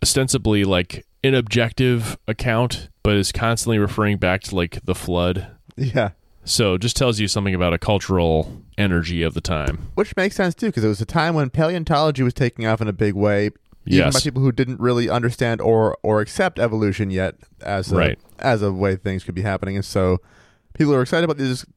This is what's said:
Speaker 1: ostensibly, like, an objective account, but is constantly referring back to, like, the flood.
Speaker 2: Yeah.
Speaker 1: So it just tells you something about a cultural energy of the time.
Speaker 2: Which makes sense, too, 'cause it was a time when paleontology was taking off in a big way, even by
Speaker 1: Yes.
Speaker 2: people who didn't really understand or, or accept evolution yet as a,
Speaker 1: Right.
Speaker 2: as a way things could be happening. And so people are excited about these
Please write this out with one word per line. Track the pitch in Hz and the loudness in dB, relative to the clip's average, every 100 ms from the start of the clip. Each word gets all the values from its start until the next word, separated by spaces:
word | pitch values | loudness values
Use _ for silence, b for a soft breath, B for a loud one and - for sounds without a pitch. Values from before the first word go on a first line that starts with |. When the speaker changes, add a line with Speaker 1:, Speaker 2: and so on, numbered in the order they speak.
Speaker 1:
ostensibly, | - - 131 131 110 104 | 0 0 0 0 2 2
like, | 98 90 90 - - _ | 2 0 -2 -8 -16 _
an | 135 | 0
objective | 131 110 117 113 - 127 120 110 - - | 0 0 0 0 0 2 2 -2 -8 -8
account, | 110 123 113 123 - - _ | -4 -2 0 0 -4 -12 _
but | 110 101 | 0 2
is | 95 | 0
constantly | - 113 117 117 110 | -2 -2 0 0 0
referring | 101 - 104 101 | 0 0 0 2
back | 92 95 | 0 0
to, | - | -2
like, | 95 87 - | -2 -2 -4
the | - | -4
flood. | 90 - 87 90 92 92 - - - | -4 -2 0 0 -2 -8 -16 -20 -4
Speaker 2:
Yeah. | 135 127 101 - _ _ | -2 0 -2 -4 _ _
Speaker 1:
So | - - 104 | -4 2 2
it | 92 | 2
just | 117 - | 0 2
tells | 127 107 | 0 2
you | 104 | 0
something | 107 98 | 0 0
about | 92 87 | 0 2
a | 85 | 2
cultural | - 101 - 92 85 78 76 - - - | 0 0 2 2 4 2 0 -8 -12 -2
energy | 101 87 82 85 | 0 0 0 -2
of | 82 | -2
the | 82 | -4
time. | - 78 67 73 - | -4 -2 -2 -6 -6
Speaker 2:
Which | - 208 - | -4 -2 -2
makes | 196 - | -2 0
sense, | 185 | -2
too, | - 226 | -2 -4
'cause | - | 0
it | 107 | 0
was | 104 | 0
a | 110 | -2
time | - 165 | 0 0
when | 160 131 | 0 0
paleontology | - 160 180 160 147 156 131 | 0 0 0 0 2 2 2
was | 123 | 0
taking | - 127 - 113 | 0 -2 0 -2
off | 110 | 0
in | 107 | -2
a | |
big | 92 104 | 0 0
way, | 98 104 101 104 - _ - - | 2 2 2 0 -4 _ -14 0
even | 92 | 2
by | 82 - | 4 2
Speaker 1:
Yes. | |
Speaker 2:
people | 151 131 | -2 0
who | 135 | 0
didn't | 120 127 127 | 2 -2 -2
really | 120 120 113 | 0 0 0
understand | 117 117 - 117 113 | 0 -2 0 -2 0
or, | 113 113 110 - | 2 4 4 0
or | 107 107 | 0 0
accept | 107 - 185 - | 0 -2 -2 0
evolution | 117 110 104 95 98 | 0 2 0 0 -2
yet | 92 92 - _ - | -2 -2 -4 _ -14
as | - 98 92 | -6 -6 0
a, | 90 | 2
Speaker 1:
Right. | 76 - - - | 2 -2 -12 -4
Speaker 2:
as | 135 113 | -2 0
a | 101 | 0
way | 92 98 95 | 0 0 0
things | 101 95 | -4 -6
could | - | -6
be | 90 | -6
happening. | 104 95 95 98 | -4 -4 -4 -6
And | |
so | - 98 92 92 b b b b b | -2 0 2 0 b b b b b
people | - 147 | 0 2
are | 135 | 4
excited | 127 165 | 2 0
about | 170 139 | 0 0
these | 135 123 - | -2 -4 -8